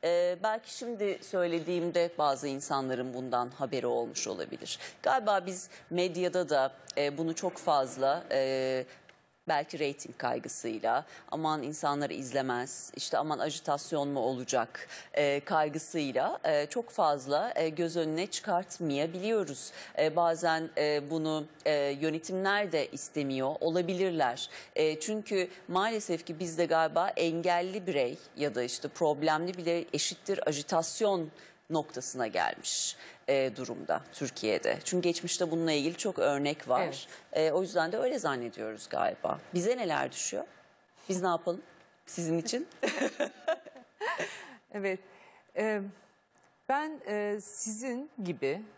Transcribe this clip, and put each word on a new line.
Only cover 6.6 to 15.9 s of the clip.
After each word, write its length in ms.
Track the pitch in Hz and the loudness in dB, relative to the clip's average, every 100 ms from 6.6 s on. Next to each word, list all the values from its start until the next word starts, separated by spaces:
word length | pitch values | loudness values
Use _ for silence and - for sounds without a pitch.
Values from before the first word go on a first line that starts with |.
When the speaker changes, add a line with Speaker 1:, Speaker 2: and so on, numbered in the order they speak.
| 135 - - - | 2 -2 -8 0
Speaker 1:
e, 200 | 143 143 | 0 0
bunu 180 | 165 160 | -2 0
çok 220 | 185 175 | -4 -2
fazla, 680 | - 147 131 131 135 156 - | 2 2 2 2 2 2 0
e, 540 | 135 135 131 131 131 127 - - - _ _ - | 2 2 2 0 0 -4 -12 -20 -20 _ _ 0
belki 320 | 151 151 156 | 0 0 -2
reyting 380 | 143 143 - 120 | -2 -2 -10 -4
kaygısıyla, 880 | 123 123 120 - 117 110 110 123 156 - - | -2 -2 -4 -4 -4 0 2 0 -2 -16 -8
"Aman 320 | 151 160 156 | -2 0 0
insanlar 460 | 135 151 147 143 143 | -2 -2 0 0 -2
izlemez, 840 | - 131 127 131 123 127 - - - | -4 -4 -2 0 -2 -2 -6 -8 -6
işte 220 | - 135 | -2 0
aman 220 | 156 147 | 0 0
ajitasyon 680 | 147 147 - 143 - 160 143 | -2 -4 -2 -2 0 -2 0
mu 120 | 139 | 0
olacak?" 680 | 120 131 127 127 113 - - - - | 0 -2 0 0 0 -6 -12 -14 -4
e, 260 | - 143 143 | 2 2 2
kaygısıyla, 1000 | 143 160 151 151 - | 2 2 2 0 -2